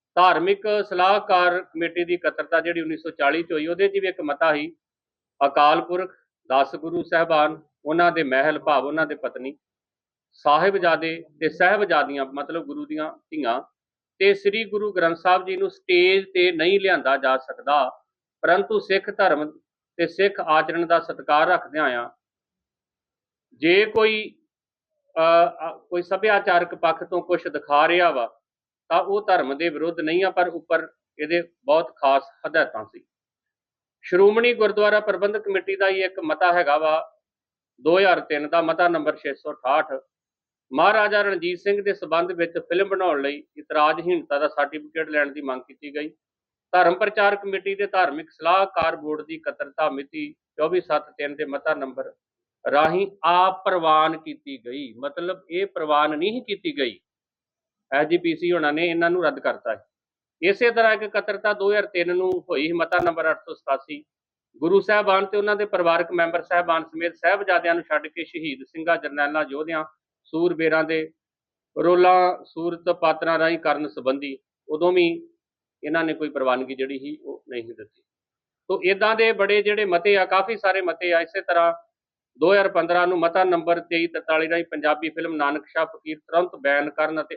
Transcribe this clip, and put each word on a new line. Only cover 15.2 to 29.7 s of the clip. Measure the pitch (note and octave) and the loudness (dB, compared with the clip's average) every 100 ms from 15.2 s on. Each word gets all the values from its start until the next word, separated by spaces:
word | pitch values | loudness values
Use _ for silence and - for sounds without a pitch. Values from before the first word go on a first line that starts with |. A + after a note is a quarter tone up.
| F3+ F#3 F3+ | 2 2 2
ਜੀ | F#3 | -4
ਨੂੰ | F#3+ | -4
ਸਟੇਜ | - - F3+ F3+ F#3+ F#3+ | -6 0 4 4 4 0
ਤੇ | F#3 F3+ | 2 2
ਨਹੀਂ | E3+ E3+ G3 | 2 2 2
ਲਿਆਂਦਾ | F#3+ E3 C3 C#3 | 2 0 2 0
ਜਾ | C3 C3 | 2 0
ਸਕਦਾ, | - B2 B2 D3 B2+ - _ _ _ _ | -2 -8 0 2 0 -4 _ _ _ _
ਪਰੰਤੂ | F3 F#3 G3+ G#3 | 2 2 2 -2
ਸਿੱਖ | - F#3+ G#3 G3+ | 0 -2 -2 0
ਧਰਮ | F#3+ D3+ D3+ D#3 _ _ _ - | 2 2 -2 -10 _ _ _ -4
ਤੇ | E3 | -4
ਸਿੱਖ | F3+ G3 G3 | 0 0 0
ਆਚਰਣ | D#3+ D#3 D#3 E3 E3+ | 0 2 2 -4 0
ਦਾ | E3+ | 0
ਸਤਿਕਾਰ | E3 - - D3+ D#3+ | 0 -8 0 2 4
ਰੱਖਦਿਆਂ | E3+ - D3+ C#3+ | 0 -2 -2 -2
ਆ | B2 A#2+ - _ _ _ _ _ _ _ _ _ _ _ _ _ | -2 -8 -14 _ _ _ _ _ _ _ _ _ _ _ _ _
ਜੇ | _ D#3 F#3+ G#3+ | _ 2 4 4
ਕੋਈ, | A3 A3 G#3+ G#3+ - _ _ _ _ _ _ _ D#3+ | 2 2 0 -6 -14 _ _ _ _ _ _ _ 0
ਅ, | E3 E3+ E3+ - D#3+ | 4 6 4 0 -12
ਅ, | D#3 | -12
ਕੋਈ | _ F3 | _ -6
ਸੱਭਿਆਚਾਰਕ | F3 F#3+ G#3+ G3+ G3+ F3 E3+ E3+ | -4 0 2 2 4 2 2 -2
ਪੱਖ | E3 D#3+ | -2 -2
ਤੋਂ | F3 F3+ | -4 -6
ਕੁਛ | E3 E3+ E3+ | 0 -2 -2
ਦਿਖਾ | D3 C#3+ C#3+ D#3+ | -8 0 4 4
ਰਿਹਾ | F3 F3 | 4 4
ਵਾ | C3+ A2+ - _ _ _ _ _ | 2 -4 -8 _ _ _ _ _
ਤਾਂ | E3+ | 0
ਉਹ | F#3 G#3 G3+ | 0 -2 2
ਧਰਮ | F3+ C3 C#3 | 0 0 -2
ਦੇ | |
ਵਿਰੁੱਧ | E3+ | -4